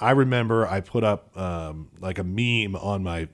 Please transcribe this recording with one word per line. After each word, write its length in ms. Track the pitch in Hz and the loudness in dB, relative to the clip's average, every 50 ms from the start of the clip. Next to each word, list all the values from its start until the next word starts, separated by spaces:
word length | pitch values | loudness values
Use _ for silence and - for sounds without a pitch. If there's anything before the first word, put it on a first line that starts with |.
I 120 | 110 120 | 2 4
remember 540 | 135 139 135 131 123 123 117 110 113 113 110 | 6 6 4 4 2 0 2 2 2 2 2
I 140 | 95 95 98 | 2 0 -4
put 240 | 92 - - 117 110 | -4 -2 0 2 2
up, 320 | 107 101 - - _ _ 90 | 2 2 0 -4 _ _ -6
um, 500 | 92 90 87 85 80 78 78 78 76 - - - | -6 -4 -4 -6 -6 -8 -10 -12 -14 -16 -16 -10
like, 180 | 92 95 90 101 | -8 -6 -6 -4
a 60 | 92 | -4
meme 500 | 90 95 110 120 120 120 113 107 98 98 | -4 -2 0 0 0 0 0 0 -2 -4
on 260 | 85 - 101 101 95 | -4 -4 -2 -2 -2
my, 260 | 92 87 85 82 80 80 | -2 -4 -4 -4 -6 -6